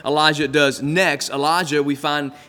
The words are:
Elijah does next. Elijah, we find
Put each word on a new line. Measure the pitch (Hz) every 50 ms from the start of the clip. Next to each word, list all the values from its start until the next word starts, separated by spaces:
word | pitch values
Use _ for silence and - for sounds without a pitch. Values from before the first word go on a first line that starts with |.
| -
Elijah | 135 147 151 156 156 151 147 151 131
does | 131 151 143 139 127 -
next. | 131 143 156 180 190 170 143 135 - -
Elijah, | 135 139 143 151 165 180 180 143 147 147
we | 143 143 143
find | 135 156 147 147 147 143 135 135 - -